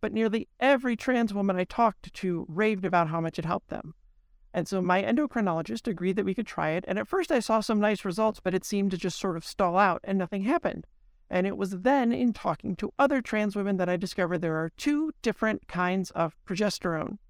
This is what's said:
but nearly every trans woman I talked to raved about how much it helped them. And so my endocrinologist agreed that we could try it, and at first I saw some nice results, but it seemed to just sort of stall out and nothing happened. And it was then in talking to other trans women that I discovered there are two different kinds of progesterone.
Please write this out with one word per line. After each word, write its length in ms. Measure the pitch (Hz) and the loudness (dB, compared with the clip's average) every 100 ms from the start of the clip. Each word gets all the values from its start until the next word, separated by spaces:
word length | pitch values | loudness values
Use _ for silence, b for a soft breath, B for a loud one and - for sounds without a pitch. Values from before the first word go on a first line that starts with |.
but 100 | 214 | -4
nearly 360 | 208 220 220 - - | 0 2 0 -4 0
every 360 | 254 277 262 233 | 4 4 2 -2
trans 360 | - 247 233 | 2 2 2
woman 240 | 202 196 185 | 2 0 2
I 80 | |
talked 480 | 185 - 233 - - | 0 2 2 2 -10
to 320 | - 185 170 - | -6 -2 -2 -4
raved 380 | 160 214 214 | 0 0 0
about 240 | 185 175 165 | 2 2 2
how 140 | 165 | 0
much 160 | 165 160 | -2 -2
it 80 | 160 | -2
helped 220 | 180 - | -4 -4
them. 260 | - - - _ _ _ _ _ | -12 -12 -18 _ _ _ _ _
And 120 | - 165 | -4 -2
so 140 | 196 | 0
my 220 | 180 185 | 2 2
endocrinologist 840 | 202 233 302 247 202 165 165 226 - | 2 0 0 0 0 0 -4 -6 -6
agreed 300 | 175 180 196 | -4 -2 0
that 80 | |
we 80 | 196 | 0
could 120 | 190 220 | -2 -4
try 240 | - 156 | -4 -2
it, 140 | 160 - | -2 -2
and 100 | 196 | -4
at 80 | 214 | -2
first 220 | 370 349 | -2 0
I 100 | 277 | 0
saw 200 | - 220 | 2 0
some 180 | 208 214 | 2 2
nice 280 | 208 208 196 | 2 2 -2
results, 340 | 175 220 208 | 0 0 0
but 140 | 185 | -2
it 100 | 185 | -2
seemed 260 | - 202 196 | 0 0 0
to 40 | 185 | 0
just 220 | 180 - | -4 -4
sort 180 | 196 170 | -4 -4
of 80 | |
stall 320 | - - 190 175 | -6 0 2 4
out 240 | 202 170 | 4 2
and 140 | - 196 | -2 -2
nothing 260 | 180 202 | -2 -2
happened. 420 | 196 330 185 - - _ _ _ - | 0 0 0 -6 -10 _ _ _ -4
And 180 | 185 185 | 0 0
it 120 | 196 | 0
was 220 | 196 190 | -4 0
then 280 | 214 277 240 | 2 4 4
in 220 | 240 247 | 2 2
talking 420 | 208 - 156 - 185 | 0 -2 -4 -4 -4
to 140 | 208 - | -4 2
other 220 | 277 277 | 4 4
trans 340 | 233 214 214 | 0 0 0
women 220 | 202 202 196 | -2 0 0
that 140 | 180 | 0
I 80 | 180 | 0
discovered 400 | 185 - 180 175 | -2 -2 0 0
there 180 | 165 160 | -2 -2
are 140 | 165 - | -4 -4
two 340 | - 294 311 - | -2 0 -2 -2
different 480 | 247 202 220 214 - | -2 0 0 -2 -4
kinds 420 | 175 180 190 185 | -2 0 0 -2
of 260 | - 165 - - | -2 -2 -4 -6
progesterone. 720 | 180 208 - 185 160 - 208 _ | -2 -2 -2 -2 -2 -4 -8 _